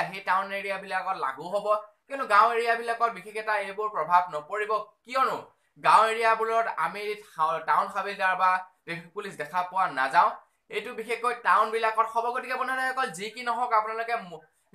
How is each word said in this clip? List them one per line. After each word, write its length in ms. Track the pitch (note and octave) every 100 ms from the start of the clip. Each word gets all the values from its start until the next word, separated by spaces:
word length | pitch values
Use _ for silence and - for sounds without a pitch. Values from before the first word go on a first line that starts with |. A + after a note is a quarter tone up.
| F3
সেই 120 | F#3+ F#3+
town 180 | F#3 G3 G3
এৰিয়াবিলাকত 580 | G3 F#3+ G3 F#3 - F#3
লাগু 200 | C3+ C3+ E3+
হ'ব, 120 | G3+ G#3 G#3+ - _ -
কিয়নো 180 | C#4 A#3+
গাঁও 160 | G3+ A3+ A#3
এৰিয়াবিলাকত 540 | A#3 A#3 A#3 A#3 A#3 F#3
বিশেষ 160 | G3+ G#3
এটা 120 | A3 G#3 G3
এইবোৰ 220 | G3 G#3+ G3
প্ৰভাৱ 260 | D#3 F3+ F3+ D3+
নপৰিব, 360 | D3+ G3+ G#3 G#3+ - _
কিয়নো 320 | - C4 B3 - - _ _ _ D#3
গাঁও 160 | F3 A3
এৰিয়াবোৰত 540 | A3 A3+ A3 A3 A3+ A3+ -
আমি 180 | E3 F#3+ G#3 G#3 - - D#3+ E3 D#3+
town 180 | D#3 G3
হাবিলদাৰ 400 | G3 G3 F#3+ F#3+ F3+
বা 80 | F#3 F#3 - _
traffic 260 | - E3+ E3+
পুলিচ 200 | G3+ G3+ D3+
দেখা 180 | D3 F3+ F3+
পোৱা 140 | F#3 F3+ C3+
নাযাওঁ। 300 | C3 E3+ G#3 - - _ - G3+
এইটো 140 | G#3 A3
বিশেষকৈ 360 | A3 A3+ A#3+ A#3 F#3
টাউনবিলাকত 600 | F#3 A3 A3+ A3+ A3 A3
হ'ব। 100 | A#3 A#3+
গতিকে 220 | B3+ B3 B3+
বন্ধু 140 | B3+
বান্ধৱীসকল, 320 | C4 C4 B3+ B3 E3+
যি 80 | G#3+
কি 80 | A3+ B3
নহওক, 220 | A#3 A#3+ A3
আপোনালোকে 360 | A3 A3 A3+ A#3 F#3
মো-, 120 | D#3+ - _ _